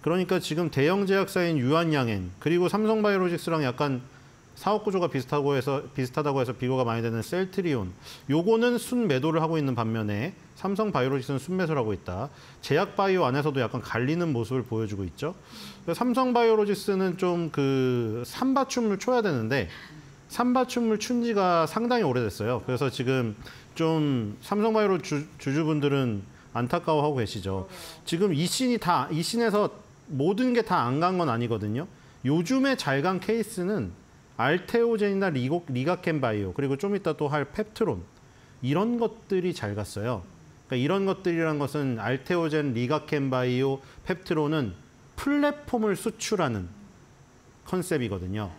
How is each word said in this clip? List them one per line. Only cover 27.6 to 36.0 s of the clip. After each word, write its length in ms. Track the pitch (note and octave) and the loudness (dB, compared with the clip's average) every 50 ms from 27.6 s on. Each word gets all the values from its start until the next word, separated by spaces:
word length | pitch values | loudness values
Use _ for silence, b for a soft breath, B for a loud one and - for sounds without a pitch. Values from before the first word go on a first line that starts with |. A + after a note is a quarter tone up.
| F#2 B B B B B B B B | -6 B B B B B B B B
지금 280 | - E3+ E3 G3+ G3+ D#3+ | -4 0 0 2 2 2
이 140 | C3+ E3+ | 0 0
씬이 320 | F3 - - C4 B3 A#3+ G#3+ | 0 0 0 0 0 0 0
다, 280 | - F3 F3 C#3 C3 D#3 | 2 2 2 2 2 0
이 100 | E3+ D3+ | -2 -2
씬에서 720 | E3+ - - A#3 A#3 A3+ F#3+ G#3 G3+ D#3+ - - - - - - - - D#3+ | -2 -2 0 0 2 2 4 2 2 0 -2 -8 -20 -20 -20 -20 -14 -8 -4
모든 400 | B2+ C#3 F3 G#3 G3+ B3+ B3+ A#3+ | 0 0 0 2 2 2 2 2
게 80 | A#3 | 2
다 240 | A3 - F#3 E3 B2 | 2 2 2 2 4
안 140 | A#2+ C3 D3 | 2 2 2
간 180 | E3+ F3+ F#3+ | 2 2 2
건 120 | F3+ E3+ D3 | 2 2 2
아니거든요. 580 | A2+ A2+ A#2+ A2+ A2+ G#2+ G2+ G#2 G#2+ B2+ E3+ - B B B B B B B | 2 0 0 0 -2 -2 -2 -2 -2 -4 -4 -8 B B B B B B B
요즘에 500 | B2 D3 E3+ F3 E3+ B3+ C4+ C4 C#4 C4 | 0 2 2 2 2 2 2 2 2 2
잘 260 | B3 - D3 C3+ C#3 | 0 0 0 0 2
간 200 | C#3+ F3+ F#3+ F3+ | 2 0 0 0
케이스는 720 | - - A3 A#3 G#3 G#3+ - F#3 F3 F#3 G#3+ F#3 A2 F2+ F2 - - B B B B B B | 0 0 0 0 0 -4 -4 -4 -2 -2 -2 -2 -4 -6 -8 -12 -20 B B B B B B
알테오젠이나 920 | - A2+ C3+ D#3+ F3+ F3+ - - A#3 A#3 A#3 A3+ G#3 G#3 G3+ G3 G3 G3 F#3+ | 0 2 2 2 0 0 0 2 2 4 4 2 2 2 2 2 2 0 0
리고-, 340 | D#3 C3 A#2+ C3 D#3 F3 E3+ - | 0 0 0 0 0 -2 -2 -4
리가켄 500 | C3 B2 B2+ E3 F3+ F#3 | -4 -2 0 0 0 0